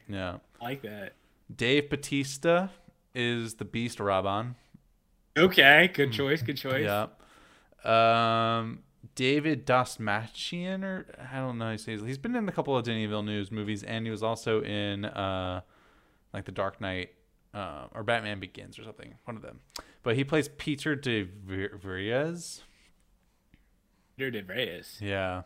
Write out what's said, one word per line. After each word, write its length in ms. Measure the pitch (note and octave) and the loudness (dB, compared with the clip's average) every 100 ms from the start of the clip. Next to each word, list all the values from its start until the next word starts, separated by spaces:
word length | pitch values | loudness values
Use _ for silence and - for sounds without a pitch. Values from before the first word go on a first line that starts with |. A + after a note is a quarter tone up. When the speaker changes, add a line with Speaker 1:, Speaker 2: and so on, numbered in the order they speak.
| - | -10
Speaker 1:
Yeah. 280 | G2 F#2 - _ - | -6 -6 -8 _ -12
Speaker 2:
I 20 | |
like 180 | A#2+ C3+ | -8 -8
that. 320 | G#2+ G#2 F#2+ - _ _ - - | -10 -12 -14 -18 _ _ -16 -2
Speaker 1:
Dave 340 | A#2 C#3+ C#3+ | 4 4 2
Bautista 800 | C#3+ - C#3+ C#3 - E3 E3+ F#3+ - - _ _ B2+ | -4 -4 -4 -4 -2 4 4 2 -8 -20 _ _ -4
is 400 | A#2+ A#2+ A2+ - | -2 0 -4 -8
the 100 | G2+ | -8
Beast 340 | A2+ A#2+ - | -4 -4 -2
Raban. 560 | G2+ F#2+ G2 G2+ A#2+ B2 _ - _ _ _ _ _ - | 0 2 2 -2 -4 -10 _ -20 _ _ _ _ _ 4
Speaker 2:
Okay, 520 | F#3 F3+ C#3 D3 F#3 | 6 8 10 10 8
good 160 | F#3 C#3 | 4 2
Speaker 1:
Mm. 40 | |
Speaker 2:
choice, 280 | A2+ C#3 D#3+ | 2 0 0
good 160 | - C#3 | -2 -6
choice. 260 | C3+ C3 | -2 0
Speaker 1:
Yeah. 240 | G#2+ G#2 A2 - - - - - _ _ A2+ | 2 0 -2 -8 -20 -20 -20 -20 _ _ 2
Um, 960 | A2+ A2+ A#2 A2+ A2+ A2+ A2+ A2+ - - _ - - | 6 8 6 6 4 2 2 -2 -8 -16 _ -16 -2
David 500 | B2+ D3 D3+ C#3+ C3+ | 2 2 2 0 4
Dastmalchian, 1200 | B2+ B2 - G#2+ G2+ A2+ - - F3 F3+ F#3+ | 4 4 -2 -2 -2 -2 -10 -8 -6 -6 -4
or 220 | F#3+ F#3 - - C3 | -6 -8 -10 -16 -10
I 60 | C3+ | -6
don't 200 | C3 A#2 | -4 -4
know 80 | A2+ | -4
how 60 | |
you 60 | A2 | -4
say 160 | - | -6
his, 80 | A2 | -6
he's 160 | A2 C3+ | -6 -6
been 180 | A3+ B3 | -2 -2
in 140 | G#3 | -2
a 20 | |
couple 240 | E3+ C#3 C3+ | -2 0 0
of 80 | |
Denis 260 | A#2 A2+ G#2+ | 2 0 0
Villeneuve's 420 | G#2+ G#2 G#2 G2 | -2 -2 -2 -4
movies, 320 | A2 G#2 G#2 | -4 -4 -4
and 220 | G2+ A2+ A2+ | -4 -4 -4
he 60 | |
was 100 | G#2+ | -2
also 380 | A2 A2+ - A2 | -2 -2 0 0
in, 440 | G#2 G#2 G2+ G2+ G#2 | 0 -2 -2 -4 -6
uh, 560 | G2+ G2 F#2+ F#2 F2+ - _ _ _ _ _ _ | -4 -2 -2 -2 -6 -10 _ _ _ _ _ _
like, 120 | G2 G2 | -12 -10
The 60 | |
Dark 300 | F#2+ G2 - | -4 -4 -4
Knight 320 | G2 F#2 F#2 _ _ _ _ G#2 | -6 -6 -8 _ _ _ _ -10
uh, 300 | F#2 C#2+ B1 | -10 -10 -14
or 100 | - | -10
Batman 360 | G#2+ A#2 G#2+ G2+ | -2 -2 -2 -8
Begins 380 | F#2+ - G2 G#2+ | -10 -14 -18 -16
or 60 | |
something, 320 | A2 - A2+ A2 - | -18 -18 -18 -18 -14
one 100 | A2+ | -14
of 60 | |
them. 180 | - - _ - - - | -14 -20 _ -18 -18 -8
But 120 | B2 A#2 | 0 2
he 80 | |
plays 240 | C#3 D#3+ C#3+ - | 4 2 2 -4
Peter 380 | - C#3 D#3+ C#3+ | -4 -2 -2 -2
de 280 | C3 A2 | 0 0
Ver-, 540 | F#2+ G2 F#2+ F#2+ G2 G#2 | -2 -8 -8 -4 -4 -6
Verias. 800 | F#2+ F#2 G2+ B2 D#3 F3 - - - _ _ _ _ _ _ _ _ _ _ _ _ _ _ - | -8 -4 0 0 0 -4 -10 -16 -18 _ _ _ _ _ _ _ _ _ _ _ _ _ _ -6
Speaker 2:
Peter 140 | C3+ | -4
de 100 | A2 | -4
Verias? 580 | F#2+ G2+ A2+ F2 - - | -6 -4 -4 -6 -14 -8
Speaker 1:
Yeah. 420 | G2+ G2 F#2+ F2+ | -4 -2 -2 -4